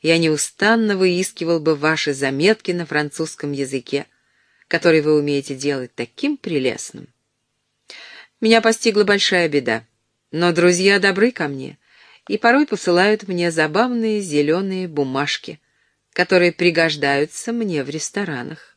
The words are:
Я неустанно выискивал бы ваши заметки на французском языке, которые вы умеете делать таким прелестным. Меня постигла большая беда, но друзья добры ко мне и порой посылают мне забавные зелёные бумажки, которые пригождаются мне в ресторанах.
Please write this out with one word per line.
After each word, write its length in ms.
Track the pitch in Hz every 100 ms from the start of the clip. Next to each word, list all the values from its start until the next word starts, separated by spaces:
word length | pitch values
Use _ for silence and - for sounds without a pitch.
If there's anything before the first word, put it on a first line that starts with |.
Я 160 | 160 165
неустанно 760 | 160 151 - _ 202 226 220 196
выискивал 640 | 185 180 185 - - 170
бы 160 | 151 151
ваши 380 | 151 160 -
заметки 580 | 135 135 135 175 220 -
на 140 | 175 165
французском 680 | 147 151 - 160 - 143
языке, 540 | 143 135 135 - 139 - _ _ _ _ _ _
которые 340 | 165 175 160
вы 160 | 151 151
умеете 360 | 147 143 139
делать 400 | 135 139 139 127
таким 440 | - 120 - 277 285
прелестным. 720 | - 156 127 110 - - - _ _ _ _ _ _ _ _ - - - - _
Меня 200 | 220 226
постигла 420 | 226 226 233 202
большая 440 | 196 202 - 185 170
беда, 360 | 147 127 113 117 _ _ _ _
но 220 | 160 175
друзья 460 | 170 175 175 190 202
добры 320 | 196 185 233
ко 160 | 247 156
мне 320 | 139 135 143 _ _ - - _
и 120 | 202
порой 280 | 233 262 294
посылают 640 | 202 - 175 196 214 190
мне 220 | 180 175
забавные 720 | 160 156 160 247 240 220 214
зелёные 680 | 190 147 147 170 196 190 185
бумажки, 720 | 147 139 131 147 - - 160 _ _ _ _ _
которые 380 | - 180 185 175
пригождаются 1000 | 170 175 165 160 151 143 139 151 - -
мне 320 | 233 214 160
в 60 | 135
ресторанах. 840 | 156 - - 196 139 123 156 -